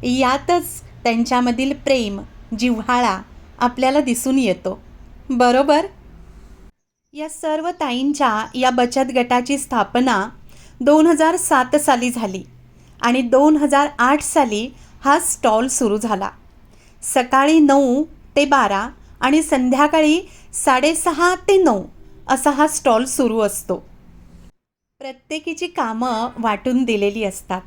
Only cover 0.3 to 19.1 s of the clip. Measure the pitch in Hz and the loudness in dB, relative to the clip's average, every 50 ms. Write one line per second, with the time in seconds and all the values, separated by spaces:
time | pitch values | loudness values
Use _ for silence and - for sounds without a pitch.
0.3 | 262 285 - - 349 349 339 - - - - - - - - 240 233 226 233 233 | 0 -2 0 0 -2 -2 -2 -4 -14 -16 -18 -20 -20 -6 -4 -2 0 0 -2 0
1.3 | 254 247 247 247 240 226 262 277 285 285 - 285 269 262 233 208 202 196 208 - | 0 0 0 0 0 -2 -2 -4 -4 -4 -2 0 0 0 0 -4 -6 -10 -12 -16
2.3 | - - - - 226 214 233 247 240 220 214 - 247 247 247 226 190 190 196 - | -20 -20 -14 -12 -8 -4 -2 -2 -2 -2 -2 -2 0 0 0 0 -2 -4 -8 -16
3.3 | - - - - - - - 247 247 - 254 262 269 294 294 254 233 233 - 262 | -20 -20 -20 -20 -8 -2 -2 -2 -2 0 -2 0 2 0 0 0 -2 -4 -2 -2
4.3 | 262 269 262 208 180 175 - 190 190 - - - - - - - - - - - | 0 0 0 0 -2 -4 -6 -10 -10 -10 -14 -20 -20 -20 -20 -20 -20 -20 -10 -8
5.3 | 269 240 247 247 247 254 285 285 294 302 359 403 - - - - - - - - | -2 2 2 2 4 2 4 4 2 2 2 -4 -10 -18 -20 -20 -20 -20 -20 -20
6.3 | - - - - - - - - _ _ _ _ _ _ _ _ _ 285 302 320 | -20 -20 -20 -20 -20 -20 -20 -20 _ _ _ _ _ _ _ _ _ -12 -12 -10
7.3 | 311 - - 320 302 311 320 349 359 349 320 277 240 247 262 285 285 285 285 240 | -10 -8 -6 -4 -4 -2 -4 -4 -6 -4 -4 -4 -2 -2 -2 -2 0 0 0 0
8.3 | 214 214 220 - - 247 254 254 247 240 247 240 240 269 269 254 240 254 247 247 | 0 -2 -6 -6 -6 -2 0 0 2 2 0 0 0 -2 -2 0 0 -2 0 0
9.3 | 247 247 247 247 277 277 285 - - 233 202 - - 240 254 262 233 196 196 226 | 0 -2 0 -2 -4 -4 -4 -4 -2 -2 -2 -2 0 0 0 2 0 0 -2 -4
10.3 | - - - - - - - - - - 254 262 294 311 311 339 339 294 311 320 | -10 -16 -20 -20 -20 -20 -20 -20 -14 -2 2 4 4 6 6 4 4 4 2 2
11.3 | 339 370 - - 330 269 254 254 - 302 294 - 269 240 240 247 240 240 226 202 | 2 0 0 0 2 0 0 2 0 0 2 2 0 0 0 -4 -4 -4 -6 -6
12.3 | 185 190 - - - - - - _ - - - - - - 240 247 254 254 240 | -8 -8 -12 -14 -20 -20 -20 -20 _ -20 -20 -20 -16 -6 -2 0 0 0 0 2
13.3 | 220 247 285 302 311 302 285 277 269 277 285 294 294 - 233 254 277 294 - - | 4 4 6 6 4 4 2 2 2 2 2 0 0 0 0 2 2 0 -2 -2
14.3 | - 320 277 240 214 208 226 262 - - - - - - - 277 285 330 349 - | 0 0 0 0 -2 -4 -6 -6 -12 -18 -20 -20 -20 -6 0 0 0 2 0 -4
15.3 | - - - 247 214 220 240 262 - - 269 220 202 214 214 226 214 185 190 - | -6 -2 0 0 2 2 0 -2 -2 -2 -2 0 -2 -2 -2 -4 -4 -4 -4 -8
16.3 | - - - - _ - - - - - _ _ _ - - - - 269 247 247 | -10 -14 -20 -20 _ -20 -20 -20 -20 -20 _ _ _ -16 -12 -2 -2 -2 0 2
17.3 | - 262 277 294 311 330 302 285 277 285 285 254 240 262 311 320 - - - - | 2 2 4 4 6 6 6 6 6 4 4 2 2 0 -2 -4 -8 -20 -20 -4
18.3 | - 285 294 285 285 269 240 202 196 196 208 247 - - - - | 0 0 2 2 4 2 2 2 0 -2 -4 -6 -10 -16 -20 -20